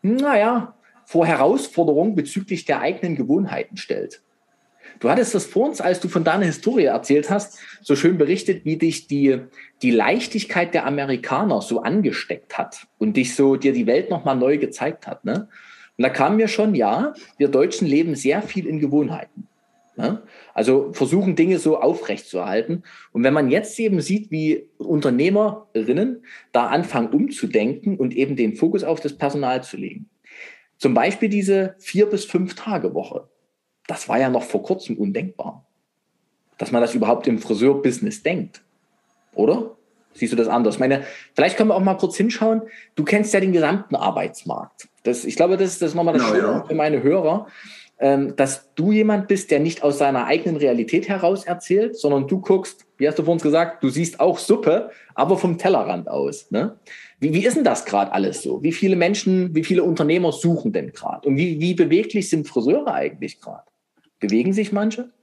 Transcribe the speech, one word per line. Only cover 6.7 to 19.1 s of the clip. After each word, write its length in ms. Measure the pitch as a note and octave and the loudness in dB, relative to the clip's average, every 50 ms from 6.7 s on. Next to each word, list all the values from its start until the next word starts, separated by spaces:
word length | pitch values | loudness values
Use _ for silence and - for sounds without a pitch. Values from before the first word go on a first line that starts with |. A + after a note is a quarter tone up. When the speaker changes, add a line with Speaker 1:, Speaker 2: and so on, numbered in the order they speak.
| B3 B3 E3+ | 2 2 2
Speaker 1:
erzählt 440 | C3 A2 A2 - - C3+ D3 D3 - | 2 0 -2 0 2 2 2 2 0
hast, 300 | F#3+ G#3 G3 - - - - - - - | -2 -2 -4 -6 -16 -20 -20 -20 -20 -20
so 120 | _ - D3 | _ 0 0
schön 200 | - - E3 F#3 | 2 4 2 4
berichtet, 480 | E3 D3 C#3 F#3 F#3+ - - F#3+ F3 - | 4 2 2 2 -2 0 -2 -4 -2 -2
wie 140 | D#3+ D#3 D#3 | -4 -2 0
dich 300 | E3 E3 D#3 - - _ | 0 0 -2 -2 -6 _
die, 340 | D3 C#3+ C#3 C#3 C3+ C3+ C3+ - _ - - - _ _ | -2 2 4 2 2 2 -2 -12 _ -20 -20 -20 _ _
die 80 | - B2+ | 0 2
Leichtigkeit 840 | A#2 A2+ G#2+ - E3+ B3 A#3+ - - A3 - - - F3+ F3 E3+ | 4 4 4 2 0 0 -2 -4 -6 -8 -6 -4 -2 -2 -2 0
der 140 | F3 E3 - | -2 -2 -2
Amerikaner 760 | C3+ C#3+ C#3+ C#3 C#3 C3 A#2+ B2 - C3+ C#3 G#3 G#3 C#3+ G#2 | -2 -4 -4 -2 -2 -4 -4 -2 -4 -2 0 0 0 0 -2
so 220 | F#2+ - A#2 A2+ | -2 -2 -4 -2
angesteckt 760 | - A#2 D#3 G#3+ G3 C3 - - - - - - _ _ - | -2 0 0 2 0 0 -2 -4 -6 -8 -10 -10 _ _ -8
hat 300 | - - - - - - _ _ | -8 -8 -8 -10 -20 -20 _ _
und 220 | _ A2 A2 G#2 C3+ | _ -2 0 0 0
dich 160 | B2+ B2 - | -2 -2 0
so 200 | - C#3 C3+ C3+ | 2 4 4 4
dir 180 | C3 C3+ C#3 B2 | 4 2 0 2
die 120 | B2 A2+ | 2 2
Welt 220 | G#2+ A#2+ D3+ F#3 - | 2 2 0 0 -2
noch 160 | F#3 E3 - | -6 -4 -2
mal 100 | C#3+ C3+ | -2 0
neu 220 | B2+ B2 C3 D3+ | 2 2 2 2
gezeigt 500 | C#3+ C3 - - - B2 D3 D#3+ - - | 0 -2 -6 -6 -6 -6 -6 -6 -8 -14
hat, 200 | - - - _ | -16 -16 -10 _
ne? 220 | G2+ A#2 F#3 G#3+ - _ - - - - - - - _ - | -6 -6 -6 -6 -10 _ -20 -20 -20 -20 -20 -20 -20 _ 0
Und 40 | |
da 60 | A#2+ C3 | 0 0
kam 280 | - - C3+ D3+ G#3 | 2 2 2 2 4
mir 120 | A3 A3 G#3 | 2 2 0
schon, 260 | - - G#3 G#3+ G3+ | 0 0 0 2 2
ja, 380 | C#3 A2 G2+ A2 D3 A#3+ D4 D4 - - - _ | 2 2 2 2 0 -2 -4 -6 -10 -20 -20 _
wir 120 | _ C#3+ C#3 | _ 0 2
Deutschen 380 | C#3 C3 D3 E3+ E3 - G3 | 4 4 2 2 0 -2 0
leben 280 | D#3 C#3 D3 E3 E3+ D3 | 2 2 2 2 0 -2
sehr 260 | C3+ - C3+ D3+ G3 | -2 0 0 0 0
viel 260 | G#3+ - - G3 E3+ | -2 -6 -6 -6 -6
in 120 | D#3 D#3 D#3 | -4 -4 -2
Gewohnheiten. 680 | D3 C#3 C#3 D3+ D3 - | -2 0 2 0 0 0